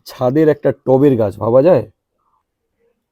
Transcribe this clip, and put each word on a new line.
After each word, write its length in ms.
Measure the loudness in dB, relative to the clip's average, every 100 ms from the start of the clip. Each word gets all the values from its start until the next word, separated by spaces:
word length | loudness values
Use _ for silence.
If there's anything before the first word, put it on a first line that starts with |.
| -20
ছাদের 400 | -8 -4 0 0
একটা 160 | 0 -4 -6 -2
টবের 280 | 2 2 0
গাছ, 120 | -2 -6
ভাবা 180 | -2 0
যায়? 220 | 2 0 -2 _ _ _ _ _ _ _ _ _ _ _ _